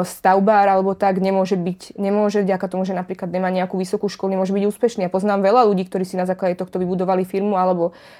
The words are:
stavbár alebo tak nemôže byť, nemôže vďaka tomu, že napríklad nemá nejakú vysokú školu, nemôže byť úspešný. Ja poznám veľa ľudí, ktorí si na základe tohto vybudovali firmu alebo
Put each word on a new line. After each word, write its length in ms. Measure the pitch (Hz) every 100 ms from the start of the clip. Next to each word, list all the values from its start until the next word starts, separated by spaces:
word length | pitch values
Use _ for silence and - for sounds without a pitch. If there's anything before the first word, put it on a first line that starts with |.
stavbár 640 | 180 - 190 196 196 208 202
alebo 280 | 190 190
tak 240 | 190 202 190
nemôže 380 | 190 190 185 190
byť, 420 | 175 180 - -
nemôže 420 | 196 208 208 208
vďaka 260 | 196 185 185
tomu, 160 | 185
že 100 | 190
napríklad 320 | 180 180 190 180
nemá 220 | 180 185
nejakú 240 | 185 185
vysokú 320 | 185 185 208 202
školu, 260 | - 190
nemôže 220 | 190 185
byť 100 | 196
úspešný. 360 | 202 202 233 220
Ja 80 | 180
poznám 320 | 185 208 196
veľa 240 | 196 240 220
ľudí, 160 | 190
ktorí 200 | 185 190
si 100 | 185
na 100 | 185
základe 300 | 185 185 185
tohto 240 | 180 185 185
vybudovali 480 | 180 185 185 185 185
firmu 320 | 196 208 190
alebo 320 | 185 180 170 - -